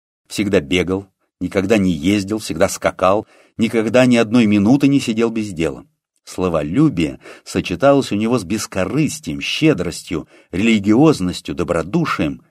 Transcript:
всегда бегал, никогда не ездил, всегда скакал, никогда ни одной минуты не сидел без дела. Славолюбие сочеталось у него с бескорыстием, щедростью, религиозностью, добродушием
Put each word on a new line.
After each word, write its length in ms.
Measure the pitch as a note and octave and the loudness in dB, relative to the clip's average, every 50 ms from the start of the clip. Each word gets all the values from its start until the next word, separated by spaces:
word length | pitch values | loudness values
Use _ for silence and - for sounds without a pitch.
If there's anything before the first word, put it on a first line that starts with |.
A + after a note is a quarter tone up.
| _ _ _ _ _ | _ _ _ _ _
всегда 340 | - - - G#2 G2+ G2 F#2 | -10 -6 -4 -2 0 0 0
бегал, 460 | D2+ C#2 F2 F2+ F2 E2+ F#2 G2 G2 _ _ _ _ _ _ - | 0 0 0 -2 0 0 -4 -6 -6 _ _ _ _ _ _ -10
никогда 380 | F#2 F2 - G2 F#2+ G2 A2+ G#2+ | -8 -6 -2 -2 0 2 2 2
не 140 | F#2+ F#2 F2 | 2 2 0
ездил, 480 | D2 D2+ F#2 G2+ G#2 F#2+ F#2+ G#2+ A2 | 0 0 0 0 0 0 -4 -6 -6
всегда 280 | - - - E2 F#2+ F#2 | -6 -6 -2 0 0 0
скакал, 580 | - - - E2 - - F#2 F#2 G2 A2 G#2 _ _ _ _ _ _ | 0 -2 -4 -4 -2 0 2 2 2 2 -2 _ _ _ _ _ _
никогда 480 | - A2+ A2 A#2 A2+ G#2+ A2+ G#2 B2 B2+ | -4 -2 0 0 0 0 2 2 4 4
ни 100 | B2 B2 | 4 4
одной 300 | A#2 A#2 G#2+ A2 B2 A#2 | 4 2 2 2 2 4
минуты 420 | G#2 G#2 G#2 G2 G#2+ C3+ C#3+ C#3+ C#3 | 4 4 4 4 4 4 4 4 2
не 100 | C#3 C#3 | 2 2
сидел 320 | C#3 - A2+ A2 A#2 A#2 | 0 -2 -2 0 0 -2
без 220 | A2+ A2+ G#2+ G#2 F#2 | -2 -4 -6 -6 -4
дела. 340 | D#2 E2 D2+ C2 B1 A1+ _ _ _ _ _ _ _ _ | -4 -4 -4 -4 -8 -14 _ _ _ _ _ _ _ _
Славолюбие 960 | - - - F2+ F2+ E2 D#2 D2 D2+ F2 B2+ D#3+ D3+ A2 F2+ E2 C#2 C2 - - - - - _ | -12 -6 -4 -2 -2 0 -2 -2 -2 0 2 2 2 2 0 -2 -4 -4 -8 -16 -20 -20 -20 _
сочеталось 680 | - - G2 E2 - F#2 E2 - C#3 C#3+ C#3 A#2+ - | -8 -6 -4 -4 -4 -4 0 4 4 4 4 2 0
у 60 | A2 | -2
него 220 | G2+ A2 A2+ B2 B2 | -2 -2 0 -2 -2
с 60 | F#2+ | -2
бескорыстием, 960 | E2 G#2 G#2+ - - - F#2+ F#2 F#2 - C#3 D#3+ - - - - - - C#2+ - | -4 -6 -6 -6 -6 -4 -4 -4 -2 -2 -2 -2 -2 -4 -6 -10 -10 -8 -8 -6
щедростью, 840 | - - - D3+ D#3 C#3+ - F2 E2+ - - - - F2 D#2+ - - _ - _ _ | -6 -4 0 2 2 2 2 -2 -6 -8 -10 -10 -8 -8 -8 -8 -10 _ -20 _ _
религиозностью, 1040 | - F2+ G#2+ A#2 A2+ G#2+ F#2+ G#2 G#2+ A#2+ D3+ D#3+ C3+ G#2 F#2 F2+ F2 - - - D#2+ | -4 -2 2 2 2 2 2 2 4 6 6 4 4 2 0 -4 -4 -4 -8 -8 -6
добродушием 880 | F2+ F2 - D#2+ E2 D#2 F2 G#2+ F3 D#3+ C3 - - F#2 D2 C2 B1 _ _ | -4 -2 -2 -2 -2 -2 -2 -2 -2 -2 -2 -2 -2 -4 -4 -4 -8 _ _